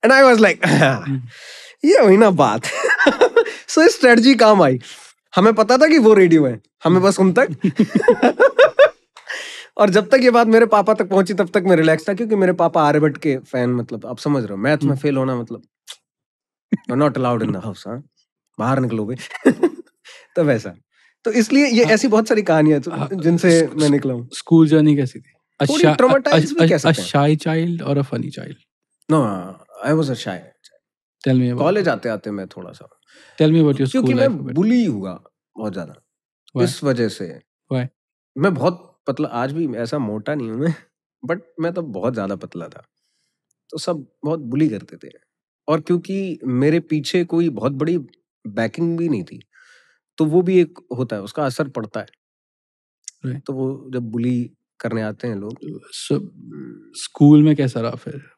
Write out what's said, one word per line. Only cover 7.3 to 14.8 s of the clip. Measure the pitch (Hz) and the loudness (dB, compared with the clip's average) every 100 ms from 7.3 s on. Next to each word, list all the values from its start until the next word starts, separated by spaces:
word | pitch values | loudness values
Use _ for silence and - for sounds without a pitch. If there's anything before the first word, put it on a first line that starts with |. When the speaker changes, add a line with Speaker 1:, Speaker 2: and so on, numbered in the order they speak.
| 185 | 2
Speaker 1:
तक। | 277 147 190 | 0 -2 -6
<laughs> | - 220 - - 480 - - 539 - 554 - 571 - _ - - - - - - - | -2 -2 0 2 2 2 4 2 4 2 6 2 2 _ -20 -16 -14 -14 -18 -18 0
और | 208 | 2
जब | 196 190 | 2 2
तक | 269 | 4
ये | 247 | 4
बात | 240 233 | 4 4
मेरे | 226 226 | 4 4
पापा | 214 202 | 2 2
तक | 214 190 | 0 0
पहुंची, | 190 185 | 0 0
तब | 196 185 | -2 -2
तक | 208 185 | 0 2
मैं | 170 | 2
रिलैक्स | 160 156 180 | 4 0 -2
था, | |
क्योंकि | 196 233 214 | -6 -2 0
मेरे | 185 | 0
पापा | 180 170 165 147 | 0 0 2 0
आर्यभट्ट | 147 151 147 | 2 0 -2
के | 156 131 | -4 -6
फैन, | - 127 123 | -6 -4 -2
मतलब, | 123 117 113 107 | -4 -6 -12 -14
आप | 123 | -10
समझ | 151 143 | -4 -4
रहे | 107 | -4
हो, | 95 | -6
मैथ | 117 | -2
में | 147 | -2